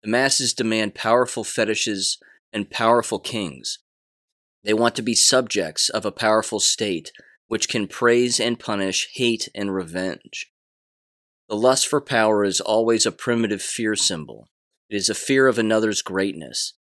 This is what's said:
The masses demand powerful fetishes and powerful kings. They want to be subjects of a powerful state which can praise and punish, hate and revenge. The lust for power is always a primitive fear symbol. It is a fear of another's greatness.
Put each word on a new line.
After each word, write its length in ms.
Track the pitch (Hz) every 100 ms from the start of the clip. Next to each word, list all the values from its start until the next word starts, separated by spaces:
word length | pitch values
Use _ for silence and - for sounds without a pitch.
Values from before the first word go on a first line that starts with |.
The 60 | 107
masses 440 | 120 135 - 127
demand 420 | - 113 110 107 -
powerful 480 | 113 120 123 -
fetishes 720 | 107 - 107 107 - 98 95 - _ _ _
and 160 | 107 101
powerful 500 | - 113 120 - 107
kings. 600 | - 113 90 67 - - _ _ _ _ _ _ _ _
They 100 | 107
want 220 | 110 117 -
to 60 |
be 140 | 117 110
subjects 760 | - 131 117 104 82 - -
of 160 | 107 101
a 60 |
powerful 480 | - 110 110 107 107
state 520 | - - 107 85 - - _ _ _
which 220 | 113 -
can 180 | 117 98
praise 520 | - 120 120 123 120
and 200 | 117 117
punish, 480 | - 104 98 92 -
hate 340 | - 123 113 - -
and 180 | 101
revenge. 760 | 95 85 87 92 78 - - - _ _ _ _ _ _ _ _ _ _
The 80 | 107
lust 320 | 127 131 -
for 140 | 147
power 420 | - 127 110 107
is 160 | 101 95
always 460 | - 110 113 113 110
a 60 |
primitive 500 | - - 117 113 101
fear 340 | - - 110 104
symbol. 540 | - 87 73 53 57 _ _ _ _
It 80 | 104
is 120 | 95
a 60 | 104
fear 320 | - 135 131
of 100 | 117
another's 440 | 107 110 107 98
greatness. 720 | - 95 98 80 65 - - _ _